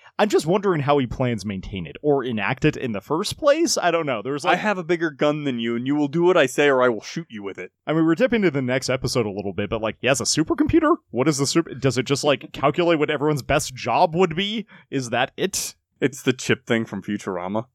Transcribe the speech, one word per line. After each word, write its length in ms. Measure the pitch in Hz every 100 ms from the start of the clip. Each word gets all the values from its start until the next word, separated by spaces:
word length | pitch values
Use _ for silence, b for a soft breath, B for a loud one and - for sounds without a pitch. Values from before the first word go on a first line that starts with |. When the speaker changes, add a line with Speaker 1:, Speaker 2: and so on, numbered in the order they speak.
| b -
Speaker 1:
I'm 120 | 208
just 160 | - 151
wondering 340 | 202 196 160
how 160 | 139 147
he 100 | 123
plans 380 | - 123 110
maintain 420 | 104 95 - 95 76
it 100 | -
or 240 | 147 139
enact 400 | 123 110 98 123
it 100 | 151 -
in 140 | 123
the 100 | 101
first 340 | - 156 - -
place. 400 | 294 311 320 -
I 140 | 175
don't 160 | 165 147
know. 160 | 113
There's, 240 | 120 143 139
Speaker 2:
"I 60 |
Speaker 1:
like 80 | 175
Speaker 2:
have 180 | 208 185
a 40 |
bigger 260 | 165 175 165
gun 340 | 135 151 151
than 140 | 143 120
you, 180 | 117 117
and 100 | 127
you 100 | 147
will 120 | 143
do 140 | 165
what 160 | 180 175
I 80 | 135
say 240 | - 143
or 120 | 131
I 60 | 123
will 140 | 107
shoot 240 | - 160 170
you 140 | 110
with 160 | 98 92
it." 140 | 92 _ -
Speaker 1:
I 60 |
mean, 140 | 160 160
we're 80 |
dipping 220 | 160 233 226
into 100 | 180
the 120 | 139
next 260 | 127 131 -
episode 380 | 131 131 131 107
a 40 |
little 220 | 101 98
bit, 160 | 92 101
but, 140 | 110
like, 140 | 110 -
he 60 | 120
has 160 | 139
a 20 |
supercomputer? 720 | 104 147 160 339 302 330 302 339 _
What 180 | 110 143
is 80 | 135
the 100 | 139
super, 280 | 170 160
does 240 | 131 135 123
it 60 | 110
just, 180 | 139
like, 280 | 147 131 -
<laughs> 20 |
calculate 440 | - 143 180 170 156
what 120 | 151
everyone's 320 | 143 151 147
best 320 | 110 147 -
job 400 | 127 123 123 180
would 200 | 165 185
be? 320 | 156 202 220 - B B
Is 200 | 135 120
that 220 | 120 135 -
it? 380 | 190 - - - _ -
Speaker 2:
It's 220 | 139 -
the 100 | 131
chip 320 | 123 - 113
thing 220 | - 113 113
from 160 | 98
Futurama. 640 | 104 101 104 90 92 98 -